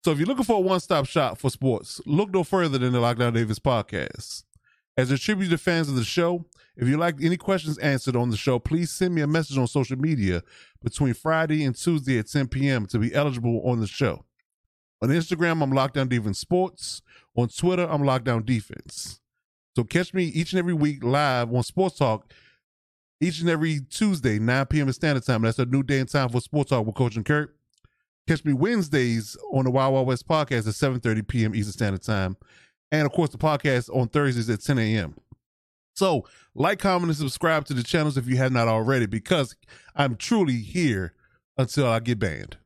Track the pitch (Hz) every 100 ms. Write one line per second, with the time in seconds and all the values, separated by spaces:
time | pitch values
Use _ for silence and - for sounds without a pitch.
0 | - 147 175 262 247 220 185 185 - 165
1 | 135 170 131 92 135 - 135 113 - -
2 | - 147 202 185 170 190 170 135 123 123
3 | 120 117 120 113 113 107 143 117 101 101
4 | 67 - - - _ _ _ _ _ -
5 | 127 135 - 208 185 165 - 170 151 131
6 | 113 - 170 175 170 _ _ - 123 135
7 | 170 143 165 175 - 190 156 147 143 135
8 | - 123 123 107 - 123 - 160 170 -
9 | 185 170 147 156 156 135 123 143 131 127
10 | 151 147 98 87 - - - _ 117 -
11 | 139 117 156 160 160 156 143 123 170 160
12 | 131 127 107 147 131 131 139 127 101 120
13 | 117 135 147 123 117 117 - 120 104 -
14 | 123 - - _ _ _ _ _ _ _
15 | - 170 165 170 175 160 139 135 131 143
16 | 131 123 107 98 - 180 185 - - -
17 | _ - _ - 120 - 175 180 175 151
18 | 139 131 120 117 110 120 - - - -
19 | - - _ _ _ _ _ - 113 165
20 | 180 185 170 151 165 185 175 165 147 143
21 | 120 135 147 127 120 123 113 - 190 -
22 | 131 110 _ - _ _ _ _ _ _
23 | _ _ 175 160 170 165 160 151 131 -
24 | 214 180 123 107 110 127 135 156 139 127
25 | 160 135 - 117 113 113 123 135 135 135
26 | 131 143 127 120 - 151 139 127 110 104
27 | 123 110 101 151 151 _ _ _ _ _
28 | _ _ - 160 151 135 185 233 160 143
29 | 123 113 104 - - 135 127 127 135 135
30 | 127 123 - 156 147 123 110 - 139 127
31 | 117 110 104 123 107 117 104 95 107 95
32 | - 107 92 95 _ - _ _ _ 151
33 | 147 - 156 - 156 147 151 127 - 131
34 | 120 151 143 120 110 107 - 135 110 110
35 | 80 - _ - _ _ _ _ _ -
36 | 190 147 - _ _ - 156 202 196 180
37 | 170 151 143 - 170 156 143 127 117 165
38 | 151 135 123 127 131 127 117 110 110 135
39 | 110 107 - 180 131 - _ - - -
40 | 139 113 - 233 165 123 101 180 160 101
41 | 87 _ _ _ _ - 127 - 127 113
42 | 113 113 98 69 50 -